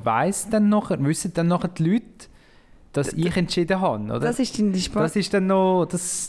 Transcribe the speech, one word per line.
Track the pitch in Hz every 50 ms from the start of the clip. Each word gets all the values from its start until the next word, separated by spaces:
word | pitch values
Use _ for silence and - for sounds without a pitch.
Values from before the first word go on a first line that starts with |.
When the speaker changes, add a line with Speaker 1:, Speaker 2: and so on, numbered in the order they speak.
| 110
Speaker 1:
weiss | 117 110 117 139 180 196 - - 208
denn | 220 214 208 208
nachher, | 208 214 202 - 180 127 135
wissen | 143 160 - - 190 -
dann | - 170 170
nachher | 175 175 - 180
die | - - 160 165
Leute, | 196 247 - - - - - - - - - - - - _ - - - - - -
dass | 143 139 135
Speaker 2:
D-, | - - 165 175
Speaker 1:
ich | 160 190
entschieden | 175 - - 180 170 165 196 185
habe, | 196 175 120 107 104
oder? | 104 117 120
Speaker 2:
das | 135 233 240 -
ist | 254 226 - 233
dann | 214 208 185
die | 185
Spannung. | 180 - - 208 214 165
Speaker 1:
Das | -
ist | 208 185 - -
dann | 202 190 190
noch, | 190 190 190 185 185 185 165 160
das, | - 175 - - - - -